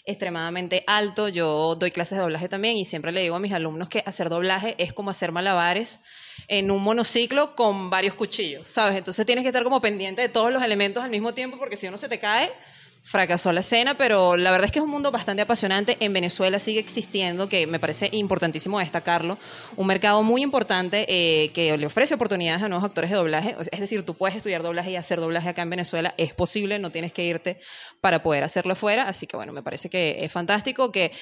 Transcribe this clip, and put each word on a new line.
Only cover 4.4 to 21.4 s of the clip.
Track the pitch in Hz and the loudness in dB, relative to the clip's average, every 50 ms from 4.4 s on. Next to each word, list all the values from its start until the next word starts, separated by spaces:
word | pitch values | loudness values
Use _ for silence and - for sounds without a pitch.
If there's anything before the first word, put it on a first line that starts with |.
| 180 185 190 190 196 226 - - | 0 0 0 0 -2 -4 -4 -4
es | - - - | -4 -4 -4
como | - 202 196 | -6 -6 -6
hacer | 190 - 190 165 | -6 -4 -4 -4
malabares | 160 175 185 196 190 175 170 175 180 202 233 - - - _ - - - - - - - - - | -2 -2 0 2 2 2 2 2 2 0 -2 -6 -10 -16 _ -20 -20 -20 -20 -20 -20 -20 -8 -2
en | 208 196 196 196 | -2 0 2 2
un | 196 196 196 | 0 2 2
monociclo | 208 226 233 226 - - 240 240 233 254 277 294 294 294 | 2 2 2 2 2 2 2 0 2 2 2 2 0 2
con | - 233 214 196 196 185 180 | 2 2 2 2 2 -2 0
varios | 190 190 190 196 190 | 0 2 2 0 0
cuchillos, | - 220 - - - 202 160 139 143 - - | -2 -4 -4 -4 -4 -4 -4 -6 -8 -12 -6
¿sabes? | - 233 214 202 196 196 | 0 2 2 4 2 0
Entonces | 196 190 185 - 220 | -2 -4 -4 -2 0
tienes | 214 240 247 254 | 2 2 2 2
que | 262 | 0
estar | 247 247 233 | 0 2 2
como | 247 269 254 | 2 2 2
pendiente | 247 214 208 190 196 190 190 208 | 2 0 0 0 -4 -6 -2 -2
de | 247 240 | -2 0
todos | - 240 220 240 | 2 2 2 4
los | 262 262 | 2 2
elementos | 254 226 208 202 202 196 202 240 254 | 2 2 2 2 2 0 0 -2 -4
al | 262 | -2
mismo | 226 208 214 233 233 | -2 -2 -2 -2 -4
tiempo | 247 254 254 269 254 | -4 -6 -8 -6 -8
porque | 277 247 208 196 | -8 -8 -8 -8
si | - 185 | -8 -8
uno | 190 196 | -8 -8
se | - 262 | -6 -6
te | 233 - | -6 -2
cae, | - 208 214 233 302 403 508 - - - - - - - _ _ _ | 0 2 2 2 2 0 -2 -8 -16 -20 -20 -20 -20 -20 _ _ _
fracasó | - - 196 190 - 170 175 - 190 | -2 2 2 4 4 2 2 2 2
la | 165 175 | 2 2
escena, | 190 - 240 233 240 269 285 285 | 2 2 2 2 4 2 2 2
pero | 277 240 214 196 185 180 175 175 | 4 4 6 6 6 6 6 6
la | 180 185 | 6 6
verdad | 185 185 196 | 6 6 4
es | 202 | 4
que | - 302 | 2 0
es | 311 | 0
un | 302 | 0
mundo | 285 294 285 285 | -2 0 0 0
bastante | 247 226 180 - 196 196 | 0 0 -2 -2 0 0
apasionante. | 208 - 233 220 - 190 190 196 208 214 240 - | 2 2 2 2 2 2 2 2 2 0 0 0
En | 220 202 196 | 0 0 0
Venezuela | 185 175 175 - - 190 190 190 202 | 0 0 0 0 2 2 2 2 2
sigue | 196 220 214 220 | 0 0 -2 -2
existiendo, | 208 208 - 240 208 - - 196 185 180 175 180 196 196 | -2 -2 -6 -6 -6 -4 -2 -2 -2 0 0 -2 -2 0
que | 208 185 160 | 0 0 0
me | 156 165 160 | 0 0 -2
parece | - 156 160 - 202 196 | -2 -2 -2 -2 -2 -2
importantísimo | - 214 202 185 190 175 175 165 156 156 - 190 202 202 | 0 -2 0 0 0 0 0 -2 -2 -2 -4 -2 -2 -2
destacarlo, | 180 151 - 170 - 180 170 170 165 170 196 - - - - - - - - | -2 -2 -4 -4 0 2 0 2 0 -2 -4 -6 -8 -16 -18 -18 -18 -14 -6
un | - 185 190 | -2 0 2
mercado | 190 190 214 208 208 214 | 2 4 4 4 6 6
muy | 220 220 233 254 277 | 6 4 4 4 2
importante, | 277 269 254 214 - 202 185 185 180 190 208 220 - | 2 2 0 2 2 2 2 2 2 0 0 2 2
eh, | 185 180 170 165 160 156 | 2 4 4 6 6 4